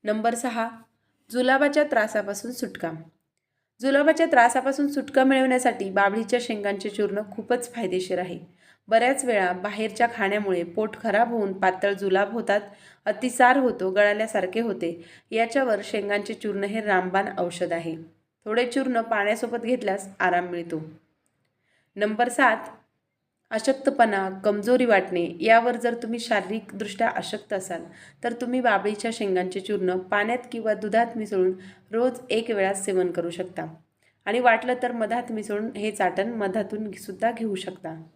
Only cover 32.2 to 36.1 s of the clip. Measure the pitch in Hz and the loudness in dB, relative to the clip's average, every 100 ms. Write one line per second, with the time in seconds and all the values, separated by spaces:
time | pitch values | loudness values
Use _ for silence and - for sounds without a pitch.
32.2 | - 220 226 208 190 196 196 185 180 170 | -2 -2 0 0 0 0 -2 0 0 -2
33.2 | 170 170 180 180 160 160 _ _ _ _ | -6 -6 -8 -8 -10 -12 _ _ _ _
34.2 | - 226 247 226 247 247 247 240 214 233 | -4 4 6 4 2 -2 -2 -2 -2 -2
35.2 | 240 220 208 208 220 - 214 208 185 | -4 -8 -4 -4 -4 -4 -6 0 0